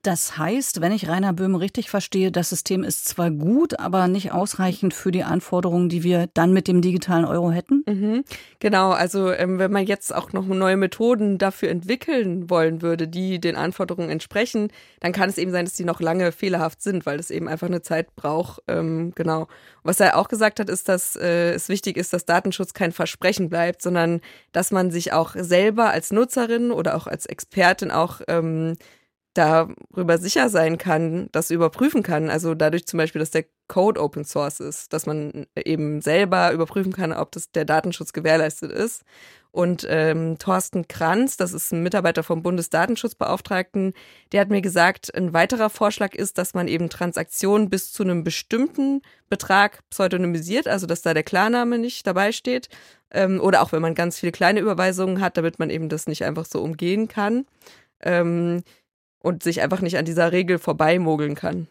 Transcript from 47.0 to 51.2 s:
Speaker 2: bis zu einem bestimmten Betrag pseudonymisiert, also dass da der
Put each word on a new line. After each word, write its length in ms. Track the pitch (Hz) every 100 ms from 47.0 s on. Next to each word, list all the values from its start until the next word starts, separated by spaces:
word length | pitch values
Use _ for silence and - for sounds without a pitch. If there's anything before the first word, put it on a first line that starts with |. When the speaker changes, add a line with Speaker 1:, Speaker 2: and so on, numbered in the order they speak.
| 175 165 160 - 196 208 208
Speaker 2:
bis 220 | 190 -
zu 100 | -
einem 220 | 190 175
bestimmten 800 | 165 - - 226 285 - 269 277 _ _ _
Betrag 600 | 196 - 196 202 - _
pseudonymisiert, 760 | - 190 185 180 170 165 233 -
also 220 | 196 180
dass 140 | 170
da 120 | 170
der 80 | 156